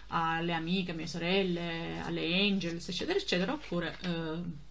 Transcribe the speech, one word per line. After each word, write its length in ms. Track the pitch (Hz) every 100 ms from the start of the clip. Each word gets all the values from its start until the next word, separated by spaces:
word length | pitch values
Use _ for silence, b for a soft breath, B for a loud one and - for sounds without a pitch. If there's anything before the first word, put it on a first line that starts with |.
| -
alle 440 | 170 165 165 170
amiche, 400 | 165 160 190 180
mie 140 | 165 170
sorelle, 960 | 170 170 196 185 170 170 165 165 165
alle 300 | - 170 160
Angels, 540 | 185 202 190 170 170 -
eccetera, 300 | 180 247 392
eccetera, 340 | - 175 190
oppure, 440 | 294 - 175 160 -
eh, 400 | 180 165 160 165 175 160 -